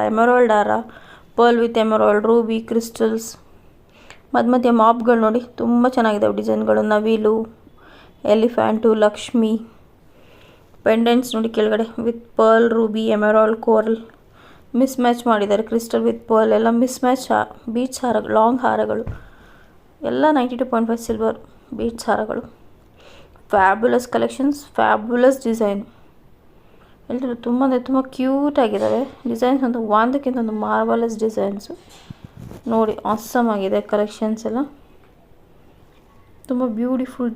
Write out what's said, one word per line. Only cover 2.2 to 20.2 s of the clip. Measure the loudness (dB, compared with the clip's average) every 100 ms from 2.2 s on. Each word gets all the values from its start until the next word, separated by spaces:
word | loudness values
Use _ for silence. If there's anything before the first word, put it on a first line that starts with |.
| 4
ರೂಬಿ, | 2 2 -4 -2
ಕ್ರಿಸ್ಟಲ್ಸ್, | -4 -4 -2 -2 -2 -8 -18 -20 -20 -20 -20 _ _ -20 -20 -4
ಮಧ್ಯ | -2 2
ಮಧ್ಯ | 2 4 4
ಮಾಪ್‌ಗಳು | 4 4 2 2 2
ನೋಡಿ | 0 -4 -6
ತುಂಬ | 0 2 2 2
ಚೆನ್ನಾಗಿದ್ದಾವೆ | 0 2 0 0
ಡಿಸೈನ್ಗಳು. | -2 -2 0 0 2
ನವಿಲು, | 0 2 2 2 0 -4 -12 -20 -20 -20 -20 -20 -6 0
ಎಲಿಫೆಂಟು, | 2 2 0 0 2 2 2 2
ಲಕ್ಷ್ಮಿ, | -2 -4 0 0 -2 -6 -20 -20 _ _ -20 -20 -20 -20 -20 _ -4 0
ಪೆಂಡೆಂಟ್ಸ್ | 2 4 2 0
ನೋಡಿ | -4 -2 0
ಕೆಳಗಡೆ | 0 0 -2 -4
with | -6 -6 -6 2
pearl, | 4 6 4 2
ರೂಬಿ, | 0 -2 0
ಎಮರಾಲ್ಡ್, | 2 4 4 4 2
ಕೋರಲ್, | 2 2 2 -2 -6 -20 _ -20 -20 -20 -6 -2
ಮಿಸ್ | 0 0
ಮ್ಯಾಚ್ | 0 0 0
ಮಾಡಿದ್ದಾರೆ. | 0 0 -2 0
ಕ್ರಿಸ್ಟಲ್ | -4 -2 -2 -2
with | -4 0
pearl | 2 2 2
ಎಲ್ಲ | 2 2
ಮಿಸ್ | 0 -2
ಮ್ಯಾಚ್ | -2 -2 0
ಹಾ-, | -2 -2 -8 -8
ಬೀಡ್ಸ್ | -4 -4 -4
ಹಾರ, | -2 -2 0 2
ಲಾಂಗ್ | 2 2
ಹಾರಗಳು | 0 0 -2 -4 -6 -12 -16 -20 -20 -20 -20 -20 _ -10 -6
ಎಲ್ಲ | 0